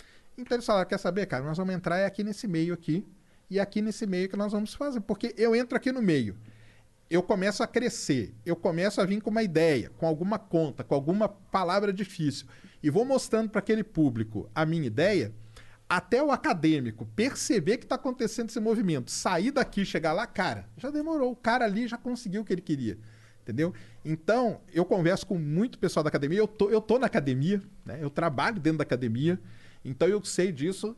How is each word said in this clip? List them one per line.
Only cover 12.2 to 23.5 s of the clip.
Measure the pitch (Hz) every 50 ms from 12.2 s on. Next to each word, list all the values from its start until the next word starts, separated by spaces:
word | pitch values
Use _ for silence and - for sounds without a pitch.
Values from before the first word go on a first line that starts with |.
| 156 143 139 - - - - - - - - -
e | - 151
vou | 139 202 247
mostrando | 269 269 247 - - 233 220 226 208
pra | - 208
aquele | - - 220 220 -
público | - - 165 156 139 117 110 110 107 110 101 - - -
a | 156 160
minha | 156 165 170 151
ideia, | 117 110 123 165 208 214 170 113 101 - - - - - - - - - - - -
até | 170 180 175 - 233 247
o | 302 294
acadêmico | 254 - - 311 233 165 143 156 156 143 127 113 107 - 113 110 -
perceber | - 220 277 - - - - - 202 143 175 233
que | - -
tá | - 269
acontecendo | 254 - 269 254 - 233 202 - - 233 214
esse | - 240
movimento, | 214 226 226 220 220 180 156 131 113 -
sair | - - - 214 185 165 190 269
daqui, | 285 269 - - - 202 196
chegar | - - 170 160 156 156
lá, | 196 233
cara, | - - 220 185 156 117 101 90 - -
já | - - 277
demorou, | 294 302 302 320 320 302 254 247
o | 240
cara | - - 226 233 254 247
ali | 214 190 220 247
já | 226 233
conseguiu | - - 240 247 240 - 202 170 214
o | 220
que | - 196
ele | 175
queria." | - - 151 135 123 107 90 107 - - - - - - - -
Entendeu? | - -